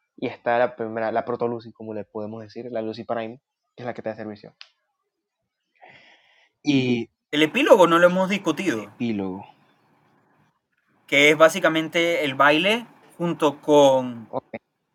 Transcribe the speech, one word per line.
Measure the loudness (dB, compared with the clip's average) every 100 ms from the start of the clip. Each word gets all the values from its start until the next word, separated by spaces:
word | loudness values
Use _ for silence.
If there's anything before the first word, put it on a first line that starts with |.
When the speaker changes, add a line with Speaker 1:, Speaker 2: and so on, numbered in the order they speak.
| _ _
Speaker 1:
y | -10
está | -6 -2 0
la | 0 -4
primera, | -8 -6 -4
la | -4 -4
proto | -4 -6
Lucy, | -6 -12
como | -16 -12 -12
le | -12
podemos | -12 -12 -12
decir, | -16 -16 -10
la | -8
Lucy | -8 -8
Prime, | -8 -8 -8 -14 _ _ _ -16
que |
es | -14
la | -10
que |
está | -10
de | -10
servicio. | -12 -16 -20 -20 -20 _ _ _ _ _ _ _ _ _ _ _ -20 -20 _ _ _ _ _ _
Y | -2 0 0 -2 -4 _ _
Speaker 2:
El | -2
epílogo | 0 2 6 6 6
no | 6
lo | 4
hemos | 2 -2
discutido. | -2 -4 -4 -4 -4
Speaker 1:
El | -8
epílogo. | -8 -6 -4 -6 -10 -16 _ _ _ _ _ _ _ _ _ _ _ _ _ _ _ _
Speaker 2:
Que | 4 4
es | 6
básicamente | 4 4 0 0 -2 -2 0 0
el | -2 2
baile | 2 4 2 -2 -6 _ _ -6
junto | -6 -2 -2 -2
con | 2 6 6 4 -2 -10 -12
Speaker 1:
Ok. | -12 -12 -16 _ _ _